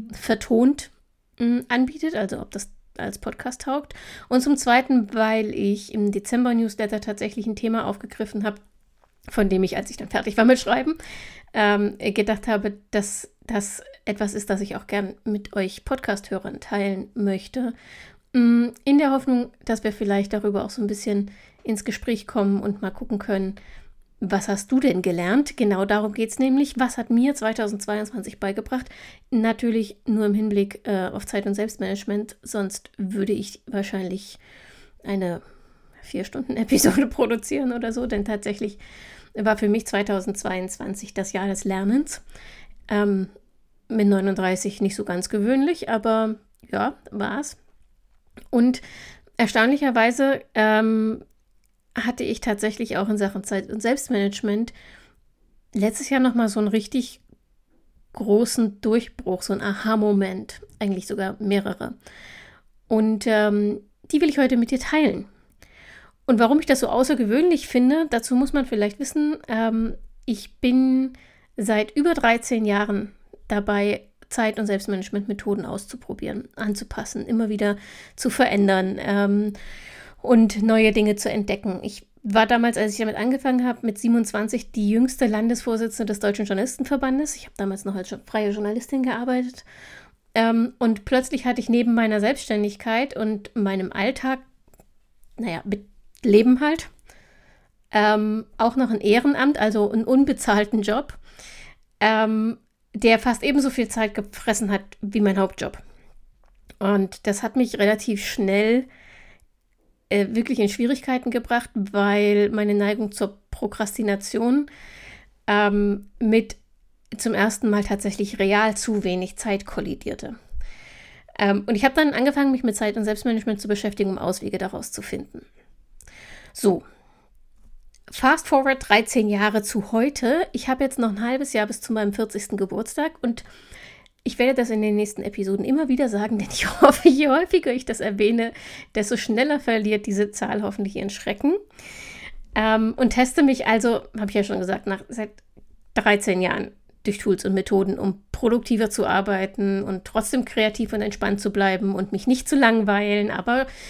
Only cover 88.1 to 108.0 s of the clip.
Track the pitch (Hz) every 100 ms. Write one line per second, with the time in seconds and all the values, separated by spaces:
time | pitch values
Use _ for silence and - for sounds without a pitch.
88.1 | - - 220 208 208 208 226 - 269 254
89.1 | 226 247 254 247 - - - - - -
90.1 | _ _ 226 226 226 233 - 233 208 -
91.1 | 262 254 262 247 247 - 233 240 233 220
92.1 | 214 208 277 - 214 208 202 233 226 269
93.1 | - 214 208 208 - 196 190 190 - 214
94.1 | 262 262 262 - _ _ - _ _ _
95.1 | _ - - 226 165 202 202 - - -
96.1 | - 240 208 233 254 294 320 - - -
97.1 | - _ _ _ _ _ _ _ 214 214
98.1 | 214 214 214 220 - 233 254 233 214 208
99.1 | 226 285 285 269 294 214 214 208 220 226
100.1 | 262 277 254 - 208 208 220 202 226 285
101.1 | - - - - - - - _ _ 208
102.1 | 220 220 220 226 240 _ _ _ 208 233
103.1 | 226 254 226 277 285 269 262 226 233 214
104.1 | 208 202 - - 220 208 226 - - 202
105.1 | 214 202 190 190 - - - - - -
106.1 | - - _ _ _ - - 196 202 190
107.1 | - - 202 226 254 240 - 202 214